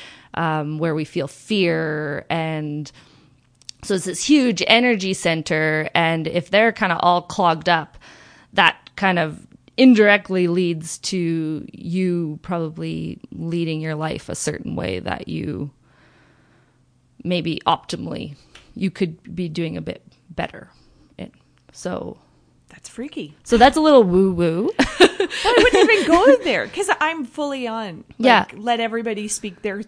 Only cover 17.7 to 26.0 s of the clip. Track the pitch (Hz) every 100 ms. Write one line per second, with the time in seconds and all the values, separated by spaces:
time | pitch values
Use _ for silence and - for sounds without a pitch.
17.7 | 165 - - - - - 143 _ - _
18.7 | - 190 - 180 160 - 165 175 160 165
19.7 | 170 160 - _ _ - 170 - - -
20.7 | _ _ _ _ - - _ _ _ _
21.7 | - 180 - - - _ _ _ _ _
22.7 | - - - 277 320 151 - - 240 262
23.7 | 302 311 277 190 180 190 175 175 165 262
24.7 | - - - - - 381 - 403 480 466
25.7 | 453 349 427